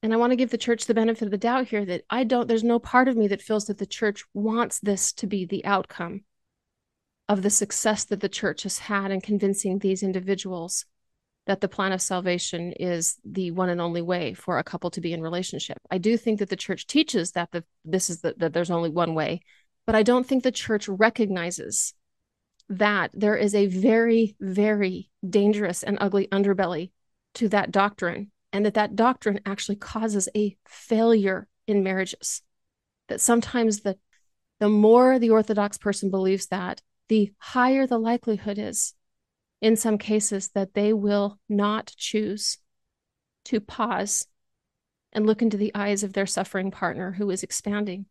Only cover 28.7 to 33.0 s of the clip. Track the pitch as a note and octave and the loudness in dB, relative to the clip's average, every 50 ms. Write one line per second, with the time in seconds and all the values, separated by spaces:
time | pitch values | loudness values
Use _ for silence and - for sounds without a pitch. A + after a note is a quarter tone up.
28.7 | G3+ A3 G#3 G3+ G3 G3 A3 B3 C4 - - G#3+ G3+ G3 - G3 G3+ - - - | 2 2 0 0 2 2 2 2 2 0 -2 -2 -2 -2 -4 -6 -8 -8 -4 -6
29.7 | G3+ G3+ - - - A3 A3+ A3+ G#3 G3+ F#3 - _ G#3+ G#3 G3+ G3+ _ _ _ | -6 -6 -6 -10 -6 -4 -4 -2 0 -2 -2 -2 _ 0 0 0 -2 _ _ _
30.7 | - - - - A#3 A3 A3+ A#3 A#3 A3 G3 F#3+ F#3+ F#3 - _ _ _ _ - | -20 -20 -4 0 2 4 6 6 6 6 4 2 0 -2 -8 _ _ _ _ 0
31.7 | G#3 G3+ F#3+ F#3+ F#3+ F#3+ F#3+ F#3 - _ - - - - _ _ _ _ _ _ | 2 2 2 2 0 -2 -2 -4 -6 _ -8 -8 -8 -8 _ _ _ _ _ _
32.7 | _ _ _ _ _ _ | _ _ _ _ _ _